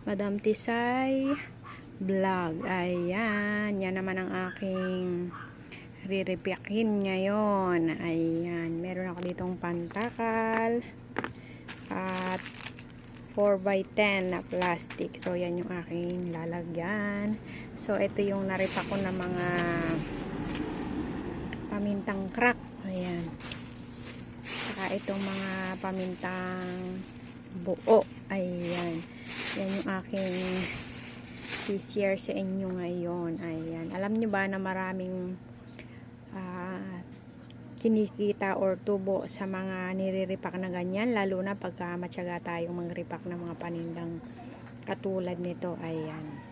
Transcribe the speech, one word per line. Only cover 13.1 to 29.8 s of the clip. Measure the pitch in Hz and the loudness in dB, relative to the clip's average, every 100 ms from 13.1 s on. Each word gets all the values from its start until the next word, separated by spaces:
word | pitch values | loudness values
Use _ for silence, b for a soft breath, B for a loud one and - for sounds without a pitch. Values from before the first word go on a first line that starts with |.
| - - | -16 -8
four | - 208 196 | 4 6 6
by | 190 196 190 - | 4 2 2 4
ten | 208 196 185 175 | 4 6 2 0
na | |
plastic. | - 180 180 170 - - - - | -2 2 4 2 -2 -4 -6 -4
So, | - 180 | -2 0
yan | 175 175 | 0 0
yung | 175 | -2
aking | 180 170 170 175 180 175 165 | -4 -4 -2 -2 -2 -2 -4
lalagyan. | 165 175 170 170 170 208 208 202 208 214 B B B - | -4 -4 -4 -2 0 0 0 0 0 -2 B B B -10
So, | - 196 | -2 2
ito | 196 208 202 | 2 2 2
yung | 196 190 | 2 0
naripa | 185 190 190 175 | 2 4 4 2
ko | 196 | 2
na | 190 185 | 2 0
mga | 180 180 180 175 170 170 165 165 156 - - - - - - - - - - - - - - - - | 0 0 2 4 4 2 2 2 0 -2 -4 -4 -2 0 -2 -2 -4 -2 -2 -4 -4 -6 -6 -6 -4
pamintang | 208 202 202 190 196 190 233 | 0 0 0 0 -2 -2 4
crack. | 240 233 - - | 4 4 -4 -10
Ayan. | 196 185 180 175 165 - - - - - - - - - - - - | -6 -4 -2 -4 -4 -6 -6 -6 -6 -10 -12 -10 -10 -10 -12 -8 -2
Saka | - - 202 190 | 2 2 2 2
itong | 196 - 196 | 0 0 0
mga | 196 190 196 190 185 190 | 0 0 0 0 -2 -2
pamintang | 190 190 185 180 185 185 185 185 180 180 180 185 185 - - - - 185 175 | -2 0 0 0 -4 -2 -2 -2 -2 -4 -4 -4 -8 -10 -12 -14 -10 -6 -2
buo. | 180 - 220 - - - | -2 8 8 8 -4 -4
Ayan. | 196 180 175 175 175 175 165 165 B B - - - | -2 -2 0 0 2 0 -2 -6 B B 4 4 4
Yan | 196 | 2
yung | 196 | 2